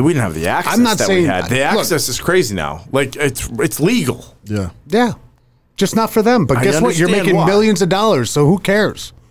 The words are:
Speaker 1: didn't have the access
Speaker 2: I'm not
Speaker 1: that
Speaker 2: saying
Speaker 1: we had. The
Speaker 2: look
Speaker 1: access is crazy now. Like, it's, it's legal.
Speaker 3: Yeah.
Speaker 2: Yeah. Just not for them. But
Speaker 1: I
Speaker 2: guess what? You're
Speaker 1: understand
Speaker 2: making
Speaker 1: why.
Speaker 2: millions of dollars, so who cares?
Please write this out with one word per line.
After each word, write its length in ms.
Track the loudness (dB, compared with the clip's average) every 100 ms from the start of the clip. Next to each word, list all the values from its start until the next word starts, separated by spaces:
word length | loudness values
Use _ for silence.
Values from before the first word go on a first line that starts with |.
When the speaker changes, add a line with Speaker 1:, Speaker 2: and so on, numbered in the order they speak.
| 2
Speaker 1:
didn't 40 | 2
have 120 | -2
the 120 | -2 -2
access 260 | -2 0
Speaker 2:
I'm 80 | 0
not 160 | 2 2
Speaker 1:
that 80 | 0
Speaker 2:
saying 160 | 2
Speaker 1:
we 40 | 0
had. 180 | 0 -2
The 80 | -2 0
Speaker 2:
look 80 | 0
Speaker 1:
access 280 | 0 -2 -2
is 100 | -6
crazy 340 | 0 0 0
now. 280 | -2 -6 -8 -4
Like, 240 | -2 -2 -2
it's, 320 | -4 -4 -8 -4
it's 220 | -4 0
legal. 560 | 0 0 -2 -4 -10 -18
Speaker 3:
Yeah. 240 | -8 -6 -6 -10 -4
Speaker 2:
Yeah. 280 | 0 0 -2 -12 _ _ _ _ -4
Just 180 | -2 0
not 140 | 0
for 100 | 0
them. 220 | 2 2
But 140 | 2 0
Speaker 1:
I 60 |
Speaker 2:
guess 160 | 2 2
what? 140 | 2 2
You're 100 | 2
Speaker 1:
understand 180 | 2 2
Speaker 2:
making 100 | 2
Speaker 1:
why. 100 | 2
Speaker 2:
millions 340 | 4 4 2
of 60 | 0
dollars, 420 | 2 2 0 0
so 160 | 2 2
who 120 | 2
cares? 560 | 2 0 0 -4 -14 -18 _